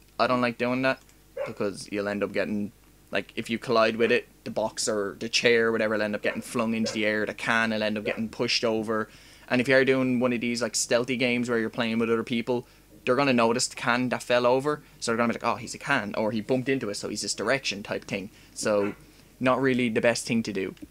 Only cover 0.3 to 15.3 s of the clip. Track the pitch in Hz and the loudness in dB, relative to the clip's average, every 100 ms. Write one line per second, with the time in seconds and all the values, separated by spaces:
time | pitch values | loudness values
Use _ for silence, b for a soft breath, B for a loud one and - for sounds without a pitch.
0.3 | 123 123 117 120 127 131 131 - - _ | 2 0 0 -2 0 0 -2 -6 -20 _
1.3 | - - 110 104 92 - 101 101 104 98 | -10 -8 -4 -4 -4 -6 -4 -2 -2 -2
2.3 | 101 92 104 101 - - - - 98 - | -2 -2 -2 -6 -10 -20 -20 -8 -6 -6
3.3 | - 113 113 - 113 113 110 113 120 - | -8 -6 -4 0 4 4 4 2 2 0
4.3 | - - 110 110 - - 107 98 - 113 | -12 -8 -4 -4 -2 -2 -2 -2 -6 -4
5.3 | - 123 117 113 110 107 107 107 104 104 | 2 4 4 4 2 0 0 -2 -2 -4
6.3 | 110 - 127 113 113 110 110 107 107 101 | -4 -4 -2 -2 -2 -2 0 0 0 -2
7.3 | 104 - 113 110 110 107 107 107 - 110 | -4 0 2 2 0 -2 -2 -4 -4 -6
8.3 | - 120 - 117 110 107 110 110 B B | -4 -2 0 0 0 0 -2 -4 B B
9.3 | B B 123 123 131 131 131 127 123 127 | B B 0 4 6 6 4 2 2 2
10.3 | 120 120 120 117 - - 120 123 123 127 | 0 -2 -2 -2 -2 0 0 0 0 0
11.3 | 120 120 117 110 - 117 113 113 117 110 | 0 0 0 -2 -2 -2 0 2 0 0
12.3 | 117 113 123 123 B B - - 127 139 | -2 -2 -2 -4 B B -6 0 2 4
13.3 | 120 113 120 - - 131 120 127 110 - | 4 4 2 -2 -2 0 2 0 -2 0
14.3 | 123 123 131 147 147 - B - 117 117 | 2 4 4 0 -4 -8 B -2 0 0